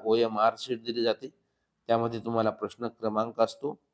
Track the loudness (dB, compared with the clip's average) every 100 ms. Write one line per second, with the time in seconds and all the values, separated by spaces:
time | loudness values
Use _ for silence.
0 | 2 2 2 2 2 2 -4 -6 -4 -2
1 | 0 -2 -8 -18 _ _ _ _ 0 0
2 | 0 -4 -2 0 0 0 -6 -6 -10 -6
3 | -4 -2 -2 0 0 0 -10 -10 _